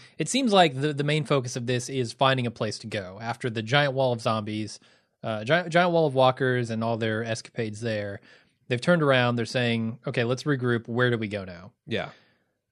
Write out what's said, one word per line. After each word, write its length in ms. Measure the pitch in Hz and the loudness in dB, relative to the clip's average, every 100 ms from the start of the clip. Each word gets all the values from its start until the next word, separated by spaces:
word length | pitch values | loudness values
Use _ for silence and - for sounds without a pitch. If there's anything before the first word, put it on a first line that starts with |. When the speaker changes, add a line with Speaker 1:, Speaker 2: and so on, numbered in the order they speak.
| - - | -14 -8
Speaker 1:
it 140 | 160 | -4
seems 240 | 254 254 | 0 4
like 200 | 196 170 | 6 4
the, 200 | 131 151 | 4 -2
the 100 | 143 | 0
main 200 | 147 151 143 | 0 0 2
focus 300 | 143 120 131 | 0 0 -6
of 100 | 120 | -2
this 240 | 123 123 | -2 -2
is 240 | 135 117 | -4 -4
finding 320 | - 135 131 120 | 2 2 2 -2
a 40 | |
place 280 | 110 110 - | -4 -6 -6
to 80 | 110 | -8
go 320 | 107 92 95 | -8 -8 -10
after 300 | 117 117 127 | -8 -6 -6
the 100 | 110 | -4
giant 320 | 110 143 143 | 2 2 2
wall 220 | 131 131 | 0 0
of 80 | 117 | 0
zombies, 580 | 120 110 107 107 104 - _ _ _ _ | 0 -2 -2 -6 -6 -10 _ _ _ _
uh, 220 | 117 107 | -8 -4
gi-, 240 | 110 165 170 | 2 0 4
giant 240 | 170 180 | 2 4
wall 140 | 170 156 | 4 2
of 80 | |
walkers 560 | 131 131 127 131 123 117 | 4 4 4 0 0 -2
and 120 | 113 | -2
all 140 | 113 117 | -2 -2
their 260 | 113 110 | -2 -2
escapades 560 | 113 113 - - 110 104 | -4 -6 -8 -6 -6 -4
there. 400 | 117 107 104 101 - - _ _ - | -4 -4 -6 -10 -16 -20 _ _ -4
They've 120 | 123 | -2
turned 220 | 175 175 | 2 4
around. 340 | 143 131 123 120 | 6 4 4 2
They're 80 | |
saying, 540 | 113 127 120 113 113 117 - | 0 0 0 0 -2 -6 -4
"Okay, 180 | 107 | -2
let's 200 | 117 127 | 0 0
regroup. 440 | 151 139 123 120 117 | -2 0 0 0 -2
Where 220 | 120 123 | 0 2
do 80 | 117 | 2
we 100 | 110 | -2
go 160 | 101 | -6
now?" 280 | 92 87 101 _ - | -8 -14 -18 _ -6
Speaker 2:
Yeah. 220 | 104 - - _ _ _ _ _ | -6 -6 -12 _ _ _ _ _